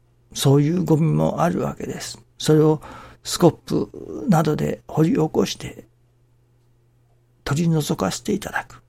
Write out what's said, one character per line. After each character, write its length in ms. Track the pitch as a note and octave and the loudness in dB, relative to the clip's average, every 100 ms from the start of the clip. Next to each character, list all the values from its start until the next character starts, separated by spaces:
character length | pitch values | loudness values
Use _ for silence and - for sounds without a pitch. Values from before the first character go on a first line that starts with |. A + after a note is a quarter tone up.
| _ _ _ | _ _ _
そ 220 | - C#3+ C#3+ | -2 2 4
う 60 | |
い 100 | D3 | 4
う 120 | F3+ | 0
ゴ 140 | D#3 D3+ | 2 2
ミ 140 | D#3+ | 2
も 300 | D3+ D#3 - | 2 0 0
あ 80 | E3 | 0
る 120 | F3 | 0
わ 140 | C#3 - | -4 -6
け 100 | - | -10
で 140 | - | -10
す。 200 | - - _ - | -12 -16 _ -4
そ 160 | - | 2
れ 80 | D3+ | 4
を 200 | D3+ D3+ - - - - | 4 2 -4 -20 -20 -16
ス 140 | - - | -10 2
コ 100 | E3+ | 2
ッ 20 | |
プ 760 | - - - - - - - C#4 | 2 -2 -4 -4 -10 -14 -6 2
な 160 | E3 | 2
ど 120 | D#3 D3+ | 2 0
で 260 | D3 - - | -2 -6 -4
掘 160 | - | 0
り 100 | D#3+ | 2
起 160 | A#3+ D#3 | 2 0
こ 160 | - G3 | 0 -2
し 100 | - | -4
て、 300 | - - - _ _ _ _ _ _ _ _ _ _ _ _ _ _ _ | -14 -16 -20 _ _ _ _ _ _ _ _ _ _ _ _ _ _ _
取 200 | - C#3 | -4 0
り 60 | E3+ | 2
除 260 | D#3+ D3 D#3 | 2 0 -2
か 120 | - | -2
せ 120 | - | -2
て 100 | - | -4
い 60 | G#3 | -4
た 120 | - | -4
だ 140 | - - | -8 -10
く。 160 | - | -14